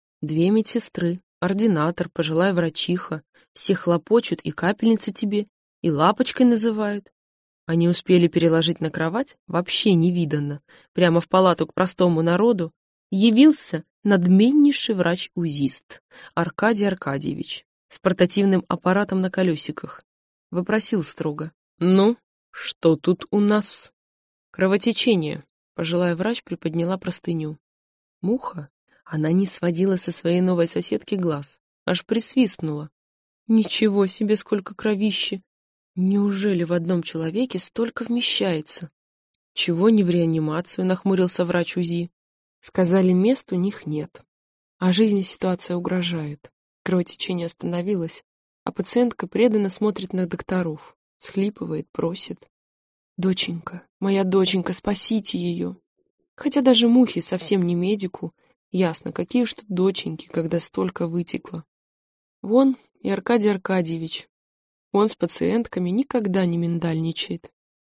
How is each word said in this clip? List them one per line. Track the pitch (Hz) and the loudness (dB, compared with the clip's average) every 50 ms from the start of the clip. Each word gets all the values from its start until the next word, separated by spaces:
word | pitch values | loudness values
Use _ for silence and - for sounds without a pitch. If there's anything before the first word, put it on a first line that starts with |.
| _ _ _ - | _ _ _ -10
Две | - 151 156 160 170 185 | -6 -4 0 2 2 4
медсестры, | 208 226 214 - - 240 - - - - 175 170 175 185 _ _ _ - | 4 2 0 0 -2 -4 -4 -4 -6 -4 -2 -2 -4 -4 _ _ _ -4
ординатор, | - 180 190 202 220 226 185 156 151 165 175 - 175 - | -2 -2 0 2 2 2 4 2 2 0 -2 -4 -6 -6
пожилая | - - 160 156 160 160 180 202 | -4 -6 -4 -2 0 0 2 2
врачиха. | 190 175 170 160 - - - - 175 180 - - 165 151 - _ _ _ _ _ - | 2 0 0 -2 -2 -4 -4 -2 -4 -4 -4 -8 -10 -12 -12 _ _ _ _ _ -12
Все | - - - 196 | -8 -2 -2 -2
хлопочут, | - - 175 170 165 - - 220 240 226 - 170 - | 0 0 0 0 0 0 2 2 2 2 0 -6 -6
и | - 160 | -6 -10
капельницы | 147 - - 175 - - - 226 226 214 - - | -6 -2 -2 -2 -2 2 2 2 2 2 0 -4
тебе, | 196 - - 202 208 208 208 _ _ _ _ _ _ _ | -4 -4 -4 -2 -2 -2 -4 _ _ _ _ _ _ _
и | - 170 | -2 -2
лапочкой | 151 143 156 180 - - 247 - - - 254 | 0 2 2 2 2 2 0 0 2 4 4
называют. | 247 240 220 214 233 214 214 214 208 208 202 202 _ _ _ _ _ _ _ _ _ _ _ _ | 6 4 4 2 0 -2 -2 -4 -4 -4 -6 -10 _ _ _ _ _ _ _ _ _ _ _ _
Они | - 165 170 170 175 | -2 2 2 4 2
успели | 175 - - - 185 175 175 170 | 2 0 2 4 6 6 6 4
переложить | - 175 165 165 160 165 160 170 160 - | 4 4 4 4 4 4 2 0 -2 -2
на | 160 156 | -4 -6
кровать, | - 170 160 165 180 233 277 - - _ _ - | -4 -4 -4 -4 -2 -4 -6 -6 -10 _ _ -4
вообще | - 170 180 - - - - 214 185 | -4 -2 -2 0 -2 2 4 4 6
невиданно. | 165 160 180 175 175 170 147 151 147 147 143 143 143 _ _ - - _ _ | 6 4 4 2 0 0 0 -2 -2 -4 -4 -8 -10 _ _ -20 -20 _ _
Прямо | - - 180 170 165 170 | -2 2 2 4 4 2
в | 170 - | 0 2
палату | - 190 190 180 170 - 160 | 2 4 4 4 4 2 -2
к | - - | -4 -2
простому | - 190 185 - - 185 180 170 160 | -2 -2 -2 2 2 2 2 4 2
народу | 160 170 175 180 214 240 240 180 165 160 _ _ _ _ _ _ _ - | 2 2 2 2 4 2 2 0 -2 -8 _ _ _ _ _ _ _ -6
явился | 190 190 208 233 220 233 285 311 302 - - - - 160 - _ _ _ - | 0 4 4 6 8 8 8 8 8 4 -2 -4 -6 -8 -8 _ _ _ 0
надменнейший | 208 202 185 175 180 185 190 214 247 285 302 285 294 269 - - - 220 | 2 2 4 6 6 6 6 6 6 6 6 6 6 4 2 -2 -2 -2
врач-узист | 185 175 170 175 185 - - - 180 170 165 143 143 139 131 - - - - - - _ _ _ - - - - | -2 -2 -2 -2 -4 -6 -8 -8 -6 -6 -4 -4 -2 -2 -2 -4 -6 -10 -14 -20 -20 _ _ _ -20 -20 -10 -6
Аркадий | 165 170 170 - - 202 220 233 202 208 | -4 -4 -4 -2 0 0 2 2 2 0
Аркадьевич | 202 190 180 - 139 139 139 151 - 147 151 - - - - - _ _ _ _ - | -2 -2 -4 -6 -6 -6 -6 -6 -6 -6 -8 -8 -10 -12 -14 -16 _ _ _ _ -20
с | - - | -10 -2
портативным | - 190 180 - 180 180 - 202 196 196 190 180 - - | -2 0 2 2 2 2 2 2 2 4 2 2 0 -2
аппаратом | 175 165 - 185 185 202 208 202 190 190 | -6 -2 0 0 2 2 0 0 -2 -2
на | 185 185 | -2 -2
колёсиках. | - 190 185 180 160 147 - - 151 - - - - - - _ _ _ _ _ _ _ _ - | -2 0 0 0 0 -2 -4 -8 -8 -10 -10 -14 -16 -18 -20 _ _ _ _ _ _ _ _ -8
Вопросил | - 175 180 - 208 220 214 - 226 196 | -6 -6 -2 -2 -2 -2 -2 -2 -2 -2
строго: | 151 - - - - 160 147 151 156 160 _ _ _ _ _ - | -2 -4 -6 -6 -6 -6 -6 -8 -10 -12 _ _ _ _ _ -2
«Ну, | 170 180 185 190 196 220 240 - _ _ _ _ _ _ | 2 4 6 6 6 4 2 0 _ _ _ _ _ _
что | - - - - - - - 165 160 | -18 -12 -12 -12 -6 0 2 2 2
тут | 151 - 180 185 - - - | 2 2 0 0 0 -2 -2
у | - 208 | 0 2
нас?» | 208 202 208 214 208 - - - - - _ _ _ _ _ _ _ _ _ _ _ _ | 2 2 2 0 0 -4 -8 -8 -10 -14 _ _ _ _ _ _ _ _ _ _ _ _
«Кровотечение», | _ - 185 190 196 202 - 233 220 - - 247 220 180 156 147 147 151 - _ _ _ _ _ - | _ -2 0 2 2 2 0 0 0 0 2 2 2 2 0 -4 -8 -10 -14 _ _ _ _ _ -10
пожилая | - 165 160 175 175 180 175 170 | -8 -6 -2 -2 0 0 0 0
врач | 165 185 214 240 - - | -2 -2 -4 -4 -6 -8
приподняла | - 180 - - 165 156 165 170 175 190 185 | -10 -10 -6 -6 -4 -2 -2 -2 -2 -4 -6
простыню. | - 180 175 - - - 170 160 156 151 156 - _ _ _ _ _ _ _ _ _ _ _ - | -6 -8 -8 -8 -6 -6 -4 -4 -6 -8 -10 -14 _ _ _ _ _ _ _ _ _ _ _ -6
Муха, | - 185 233 254 - - - 170 143 - _ _ _ _ _ _ _ | -4 -2 -2 -2 -4 -8 -12 -12 -16 -16 _ _ _ _ _ _ _
она | - - 156 151 156 | -8 -4 -2 0 2
не | 170 185 202 | 2 2 2
сводила | 185 - - - 175 170 165 185 196 190 | 0 -2 -2 -2 -2 0 0 0 0 0
со | 180 - - | -2 -2 -6
своей | 170 - - 170 175 180 | -6 -4 -2 0 0 2
новой | 185 185 185 170 170 170 | 2 2 2 2 0 0
соседки | - 175 175 - - - - - 208 | -2 -6 -4 -4 -4 -6 -4 -4 -4
глаз, | 190 180 170 151 143 143 - - _ _ _ _ _ - | -4 -2 -2 -4 -4 -8 -12 -18 _ _ _ _ _ -4
аж | - 180 170 - | -4 -4 -4 -2
присвистнула. | - 220 233 226 - - 262 254 185 - - - 156 151 147 147 147 _ _ _ _ _ _ _ _ _ _ _ - | -2 -2 -2 -2 -2 0 0 0 0 0 -4 -6 -6 -6 -6 -10 -12 _ _ _ _ _ _ _ _ _ _ _ 2
«Ничего | 226 220 208 - - - 220 214 196 202 196 | 4 4 4 2 0 2 2 2 4 2 2
себе, | 190 - - 220 202 214 | 0 0 -2 0 0 0
сколько | 208 - - 214 202 185 - - | 0 0 -2 -4 -4 -4 -8 -12
кровищи! | - - 214 214 196 214 214 185 - - - 196 190 _ _ _ _ _ _ _ _ _ _ - 180 | -6 -2 -2 0 0 0 -2 -2 -2 -4 -4 -6 -8 _ _ _ _ _ _ _ _ _ _ -4 -2
Неужели | 185 190 196 202 202 208 196 196 196 214 190 175 | 0 2 2 2 2 0 0 0 0 0 0 0
в | 175 160 175 | 0 0 -2
одном | 175 165 170 180 170 | -2 0 0 -2 -2
человеке | 165 - - 160 160 160 165 214 262 254 - 180 | -2 -4 -6 -6 -6 -4 -2 -2 -2 -2 -2 -6
столько | - - - - 226 233 - - 233 | -6 -6 -2 -4 -4 -4 -4 -8 -6
вмещается?» | 226 233 240 240 - - - 202 190 170 151 151 - - - 170 151 _ _ _ _ _ _ _ _ _ _ _ _ - | -4 -2 -2 0 0 0 0 0 0 -2 -2 -4 -8 -10 -10 -10 -14 _ _ _ _ _ _ _ _ _ _ _ _ -6
«Чего | - - - 170 165 190 226 | -4 -2 0 2 4 4 4
не | 226 208 196 | 6 4 4
в | 175 | 2
реанимацию?» | 175 175 170 165 160 160 156 151 151 165 180 - - - 190 | 2 2 2 2 2 0 0 -2 -2 -4 -6 -6 -4 -2 0
нахмурился | 185 185 180 - 196 190 185 185 180 - - 180 | 0 0 0 0 0 2 2 2 0 0 -2 -2
врач | 170 175 175 170 - - 180 | 0 0 -2 -2 -2 -4 -4
узи. | 175 165 170 170 170 - _ _ _ _ _ _ _ _ _ _ | -2 -2 -2 -4 -4 -6 _ _ _ _ _ _ _ _ _ _
Сказали, | - - - - 185 170 180 190 185 185 | -16 -6 0 0 2 4 4 4 4 4
мест | 180 180 190 226 269 269 - - | 4 4 4 4 2 2 -2 -6
у | 190 | -4
них | 180 180 202 - - - | -2 -2 -2 -4 -6 -8
нет. | 151 151 151 151 - _ - _ _ _ _ _ _ _ _ _ _ _ - | -8 -6 -6 -8 -10 _ -20 _ _ _ _ _ _ _ _ _ _ _ -2
А | 185 180 | 0 2
жизни | 180 196 226 220 208 196 | 4 4 4 2 2 0
ситуация | 190 - - - - 185 180 180 - - 175 | -2 -4 -8 -4 -4 -4 -2 -4 -4 -6 -6
угрожает. | 175 175 - 185 185 175 175 170 165 151 147 147 - _ - _ _ _ _ _ _ | -4 -4 -2 -2 -2 -4 -4 -6 -6 -8 -8 -12 -14 _ -20 _ _ _ _ _ _
Кровотечение | - - 185 180 175 - - - - - 185 175 170 | -4 -2 0 0 0 -2 -6 -10 -6 -6 -4 -4 -6
остановилось, | 170 - - - 170 175 175 175 196 208 180 165 165 - - _ _ _ _ _ _ _ _ - | -8 -8 -8 -8 -6 -4 -4 -2 -2 -2 -4 -4 -6 -10 -14 _ _ _ _ _ _ _ _ -10
а | - | -10
пациентка | - - 180 - - 247 247 233 - - - | -6 -6 -4 0 2 2 2 2 0 -6 -10
преданно | 180 - 196 226 247 214 214 202 190 | -4 0 2 4 4 4 2 0 -2
смотрит | - - 214 214 190 - 190 180 | -2 -2 -2 -2 -2 -4 -8 -6
на | - 185 185 | -4 -4 -4
докторов, | 170 185 180 - - 190 185 175 165 151 156 - - _ _ _ _ _ | -4 -6 -8 -6 -4 -4 -2 -2 -4 -6 -10 -14 -20 _ _ _ _ _
всхлипывает, | - - - - 196 196 208 - - 175 170 160 156 156 _ | -16 -14 -8 -4 -2 -2 -2 -4 -6 -8 -8 -8 -8 -8 _
просит. | - - 170 165 180 - - - 175 - _ _ _ _ _ _ _ _ _ _ _ _ _ _ _ | -6 -4 -4 -4 -4 -6 -10 -12 -12 -14 _ _ _ _ _ _ _ _ _ _ _ _ _ _ _
«Доченька, | - 175 190 185 - - - 170 165 - - - 175 - _ _ - | -4 -2 0 0 0 -2 -6 -6 -10 -10 -12 -14 -16 -18 _ _ -6
моя | 196 196 196 196 196 | -2 0 0 0 0
доченька, | 185 185 196 190 185 196 190 175 - 180 | 2 2 2 2 2 0 -2 -2 -4 -6
спасите | - - 208 208 - - - 226 220 - - - 180 | -6 -4 -4 -2 -2 -2 -2 -2 -2 -2 -4 -6 -4
её!» | 175 175 170 175 175 180 185 - _ _ _ _ _ _ _ _ _ _ _ | -4 -4 -4 -4 -6 -8 -8 -12 _ _ _ _ _ _ _ _ _ _ _
Хотя | - - 294 - 294 | -6 -4 -2 0 4
даже | 247 262 247 233 240 233 | 6 6 6 6 6 6
Мухе, | 233 254 254 - - 175 | 6 6 6 4 2 -4
совсем | - - 190 180 - - 202 190 180 | -4 -4 -4 -4 -2 0 0 0 0
не | 175 175 | 0 0
медику, | 170 180 190 214 202 190 175 - - 180 165 _ _ _ _ _ _ _ _ | 0 0 -2 -2 -2 -4 -8 -8 -8 -12 -12 _ _ _ _ _ _ _ _
ясно, | - 180 185 165 160 - - - | -2 0 0 0 -2 -4 -10 -10
какие | 165 - 175 - - 247 240 | -6 -6 -6 -2 0 0 0
уж | 220 - | 0 -4
тут | - - 208 | -10 -10 -6
доченьки, | 190 180 185 196 190 - - 165 160 156 - | -2 0 0 0 0 -2 -6 -8 -10 -12 -12
когда | _ - 170 165 160 170 170 | _ -6 -6 -4 -2 -2 -4
столько | - - - 190 190 180 - - 170 | -4 -4 -4 -4 -4 -4 -4 -6 -6
вытекло. | 165 165 175 170 - - - - - 180 165 - _ _ _ _ _ _ _ _ _ _ _ _ _ _ _ | -4 -4 -4 -4 -4 -8 -10 -10 -10 -14 -14 -14 _ _ _ _ _ _ _ _ _ _ _ _ _ _ _
Вон | - 190 220 254 269 269 254 - _ _ _ _ | -4 2 4 4 4 4 2 -2 _ _ _ _
и | - 196 | -6 -4
Аркадий | 196 196 - - 240 233 208 208 | -4 -4 -2 0 0 2 2 2
Аркадьевич. | 202 185 - - 190 185 170 160 165 165 160 160 - - - _ _ _ _ _ _ _ _ _ _ _ _ _ | 0 0 -2 -2 -2 -2 -2 -2 -4 -8 -8 -10 -10 -12 -14 _ _ _ _ _ _ _ _ _ _ _ _ _
Он | - 196 208 220 | 0 2 2 2
с | - | 0
пациентками | - - 170 - - 165 175 196 233 233 - - 185 180 175 | -4 -4 -4 -2 -2 -2 0 0 0 -2 -4 -4 -4 -4 -2
никогда | 185 233 277 - - 247 208 196 180 196 185 | -2 -2 -2 -2 -2 -4 -2 -2 -2 0 0
не | 170 170 | 0 0
миндальничает. | 170 170 170 170 165 165 170 160 160 160 165 165 - - - 170 170 - - _ _ _ _ _ _ | -2 -2 -2 -2 -2 -2 -2 -2 -2 -4 -4 -4 -6 -8 -8 -8 -12 -12 -18 _ _ _ _ _ _